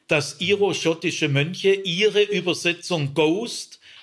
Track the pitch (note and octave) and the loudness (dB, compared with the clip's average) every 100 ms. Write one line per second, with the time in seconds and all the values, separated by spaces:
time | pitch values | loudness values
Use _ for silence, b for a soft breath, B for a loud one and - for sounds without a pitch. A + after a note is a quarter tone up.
0 | - D#3 C#3+ - F3+ G3 G3 D3 D#3+ E3 | -2 0 0 -4 0 2 2 0 -2 -2
1 | E3+ - D3+ C#3 D3+ F#3 G3 G3 G3 E3+ | -4 -2 0 0 0 0 0 0 -2 0
2 | G#3+ G3 G#3 F#3 F3 D#3+ F3 E3+ - E3+ | 2 2 2 0 -2 -2 -2 -4 -2 -2
3 | C#3 D#3+ D3+ F#3 A#3 - - - B B | 0 2 2 2 -2 -8 -12 -18 B B